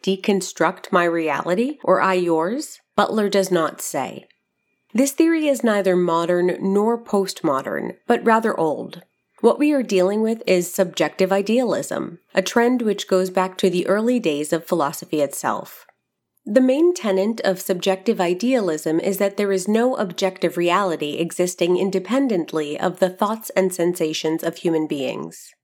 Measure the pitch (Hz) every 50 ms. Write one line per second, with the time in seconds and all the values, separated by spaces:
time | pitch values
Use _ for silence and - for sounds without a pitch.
0 | - 190 190 185 190 - 202 190 180 - - - 165 165 185 - - - - 185
1 | 175 170 165 170 160 156 143 - - - 180 190 240 269 302 - - - 185 -
2 | - 190 185 185 180 170 165 160 160 180 226 285 311 - - - _ _ - -
3 | 208 - - 220 208 202 190 196 190 185 185 170 160 147 - - - - - 147
4 | 127 - - 139 - _ _ _ _ _ _ _ _ _ _ _ _ _ - 220
5 | 269 277 - - 330 330 330 320 302 294 277 226 240 233 208 202 190 190 180 180
6 | 180 175 165 165 170 165 180 180 175 180 - - - 190 196 202 208 220 233 233
7 | 233 - - 202 190 185 - - - 160 135 131 - 110 95 71 - - - -
8 | _ - 240 - - 226 220 226 220 220 - - 165 156 143 - - - - 175
9 | - _ _ _ _ _ _ - - 233 - - 294 294 302 277 233 185 202 185
10 | 180 185 208 214 220 220 226 226 - - 185 180 175 - - - 190 180 - -
11 | 170 151 - - 190 180 196 196 196 202 220 247 262 220 156 - - - - -
12 | - - - - _ _ - - 180 - - 240 233 240 254 247 240 214 202 202
13 | - - 190 185 185 185 185 190 185 185 185 - - 190 170 180 165 - 190 208
14 | 220 233 254 240 - 165 147 143 151 - - 160 160 - 185 170 147 139 147 -
15 | - - - 151 143 139 - - - 131 107 101 - - - - - _ _ _
16 | _ _ _ _ _ _ _ _ - - 208 262 262 254 262 285 330 349 359 359
17 | - 220 190 190 190 214 233 226 - - 185 185 - - 190 180 - 196 185 190
18 | 190 - 220 185 185 175 180 180 226 247 262 247 208 175 156 151 - 165 156 165
19 | - 196 196 185 202 196 196 - 208 196 196 190 185 202 208 220 240 254 262 -
20 | 214 185 170 - 190 185 185 - - 170 170 175 175 170 170 190 208 185 160 147
21 | 147 147 147 - 170 165 - - 180 180 - - 180 170 180 180 185 202 185 185
22 | 185 190 226 269 277 262 220 175 156 - - 160 151 147 147 - - 185 180 -
23 | 190 185 185 - - 202 220 220 - - - 196 190 190 185 - 170 175 175 -
24 | 170 156 156 - - 160 160 160 - 165 165 - - 175 165 160 156 151 151 143
25 | 131 127 113 - 143 165 175 - - - _ _